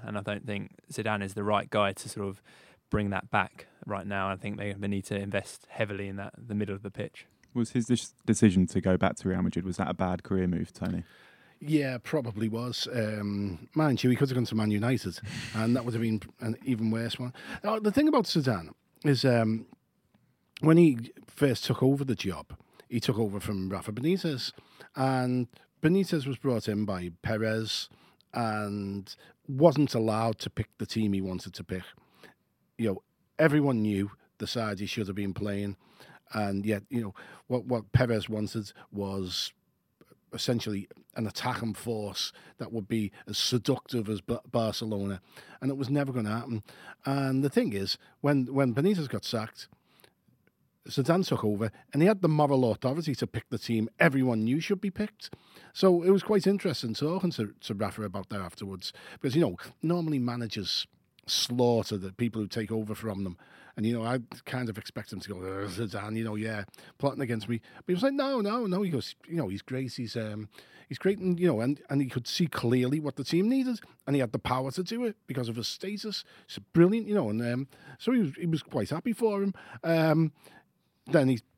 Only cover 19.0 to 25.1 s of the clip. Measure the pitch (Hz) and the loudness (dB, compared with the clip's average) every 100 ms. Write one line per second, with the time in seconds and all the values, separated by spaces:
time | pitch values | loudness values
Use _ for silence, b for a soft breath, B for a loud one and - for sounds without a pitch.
19 | 151 131 135 120 110 113 - - _ _ | 2 4 6 6 4 0 -4 -20 _ _
20 | _ _ _ _ _ - 151 165 165 123 | _ _ _ _ _ 2 6 10 8 6
21 | 117 - - - 143 117 - 123 131 139 | -4 -14 -14 2 2 2 0 4 4 4
22 | 135 107 95 80 - - b b - 117 | 0 -2 -4 -6 -10 -18 b b -6 -2
23 | - 113 107 98 110 98 95 95 - 107 | 0 0 0 -4 -6 -4 -4 -6 -6 -4
24 | 151 190 165 131 - B B B B - | 0 0 -2 -4 -6 B B B B -2
25 | 135 | 0